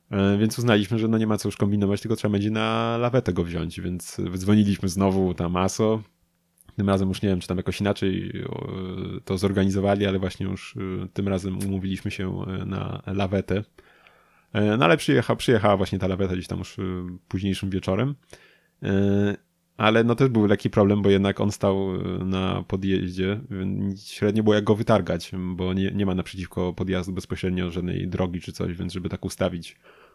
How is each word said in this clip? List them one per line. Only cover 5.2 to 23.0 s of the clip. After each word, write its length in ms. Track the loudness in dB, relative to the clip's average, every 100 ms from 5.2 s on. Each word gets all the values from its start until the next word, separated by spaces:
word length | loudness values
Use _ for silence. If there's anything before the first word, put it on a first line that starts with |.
| 2
tam 240 | 0 0 2
aso. 440 | 0 2 0 0 -4 _ _ _ _ _ _ -2
Tym 120 | 2
razem 200 | 2 2
już 120 | 0
nie 80 | 0
wiem, 100 | 0
czy 80 | -2
tam 100 | -4
jakoś 240 | -2 -2
inaczej, 640 | 0 0 0 -2 -4 -8 -8
o, 180 | -8 -8 -8 -8 -8 -8 -8 -4
to 120 | -2
zorganizowali, 680 | 0 2 2 2 2 2 2
ale 140 | 0
właśnie 260 | -2 -4 -6
już, 300 | -6 -10 -8
y, 320 | -6 -6 -8
tym 140 | -4 -2
razem 320 | -2 -2 -4
umówiliśmy 520 | -4 -2 -4 -4 -6
się, 300 | -6 -6 -6 -6 -6
y, 40 | -6
na 360 | -6 -6 -8 -6
lawetę. 560 | -4 -2 -2 -2 -4 -4 _ _ _ _ _ _ _ _
E, 240 | 0 2 4
no 80 | 4
ale 120 | 2
przyjecha-, 380 | 4 2 2 0
przyjechała 420 | 2 4 4 2
właśnie 220 | 2 -2
ta 80 | -2
laweta 260 | 0 -2
gdzieś 140 | -2 -4
tam 120 | -6
już, 200 | -8 -8
y, 240 | -6 -6 -8 -12 -8
późniejszym 420 | -4 -2 -2 -2
wieczorem. 460 | -4 -2 0 0 -4 _ -20 _ _ _ -8
E, 540 | 0 2 4 4 2 0 _ _ _ 0
ale 260 | 4 6
no 120 | 4 4
też 140 | 4
był 160 | 4 4
lekki 240 | 4 2
problem, 320 | 4 6 6
bo 80 | 6
jednak 320 | 4 4 2
on 100 | 0
stał, 440 | 0 0 2 0 -4
y, 300 | -4 -4 -2
na 380 | -2 -2 -2 -4
podjeździe, 720 | -4 0 0